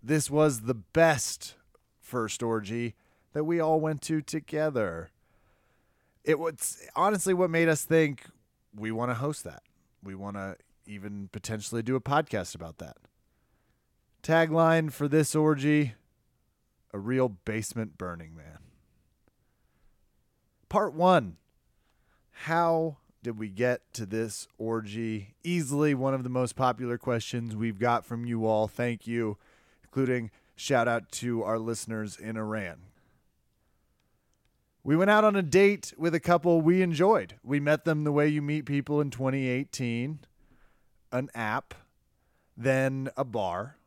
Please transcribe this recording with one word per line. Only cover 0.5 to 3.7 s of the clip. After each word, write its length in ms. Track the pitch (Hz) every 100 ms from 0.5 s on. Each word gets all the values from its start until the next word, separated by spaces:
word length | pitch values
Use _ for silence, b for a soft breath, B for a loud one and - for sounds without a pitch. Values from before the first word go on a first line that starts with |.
| 123
the 140 | 113 120
best 800 | 95 - 165 143 - - - - _ _ _ _
first 440 | - 123 110 -
orgy 500 | 120 113 101 117 120 - _ _ _
that 120 | 139 156
we 140 | 170
all 200 | 160